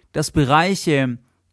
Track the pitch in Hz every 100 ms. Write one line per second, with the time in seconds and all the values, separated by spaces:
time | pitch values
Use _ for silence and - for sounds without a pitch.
0 | _ 156 147 156 131 151 180 190 165 139
1 | 127 120 _ _ _